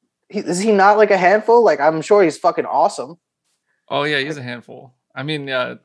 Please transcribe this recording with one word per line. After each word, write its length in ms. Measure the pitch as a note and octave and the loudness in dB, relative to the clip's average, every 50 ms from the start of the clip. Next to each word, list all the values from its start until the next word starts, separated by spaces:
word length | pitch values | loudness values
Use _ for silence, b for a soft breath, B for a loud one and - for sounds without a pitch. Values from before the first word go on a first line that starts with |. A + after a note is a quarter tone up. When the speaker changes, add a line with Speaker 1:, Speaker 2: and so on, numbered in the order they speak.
| _ _ _ _ _ _ | _ _ _ _ _ _
Speaker 1:
He, 100 | - G#3 | -10 -8
is 200 | - - F3+ F3+ | -6 -4 -6 -2
he 120 | G3+ A3+ | 0 0
not, 260 | G#3 G3 F#3+ G3+ G#3 G#3+ | 2 4 4 4 6 4
like, 120 | G#3+ G3+ | 4 4
a 60 | G3+ F#3 | 2 2
handful? 460 | F3+ F3 G3 G#3+ G#3+ - A#3 A#3+ A3+ | 4 2 2 2 2 2 2 4 4
Like, 160 | F#3+ D3+ C#3 | 4 2 2
I'm 220 | C#3 D#3+ D#3+ D#3+ D3 | 0 0 0 -2 0
sure 180 | - G#3 G#3 F#3+ | 2 4 4 4
he's 140 | D#3+ C#3+ - | 2 0 0
fucking 280 | - E3+ E3 E3 D#3+ - | -2 -2 -2 -2 -4 -4
awesome. 500 | G#2+ C#3 D#3+ G3+ - - B2 C#3 E3+ - _ _ _ _ _ _ _ _ _ _ _ _ _ _ | -2 0 0 0 -2 -6 -12 -14 -16 -20 _ _ _ _ _ _ _ _ _ _ _ _ _ _
Speaker 2:
Oh, 140 | C3 C#3 C#3+ | -6 -4 -2
yeah, 160 | D3+ D3+ C#3 | -2 -2 -4
he's 180 | C3+ D3+ D#3 C#3+ | -4 -6 -8 -10
Speaker 1:
Like 80 | B2 | -10
Speaker 2:
a 20 | B2 | -12
handful. 460 | B2 A#2+ - - A#2+ B2+ C3+ B2+ _ _ _ _ _ | -14 -14 -16 -18 -20 -20 -20 -20 _ _ _ _ _
I 80 | C3 C3+ | -10 -8
mean, 240 | D3+ D#3 D3 C#3 C#3 | -8 -8 -8 -6 -6
yeah, 280 | C3+ B2+ B2 A#2+ B2 A#2 _ | -4 -4 -4 -4 -8 -12 _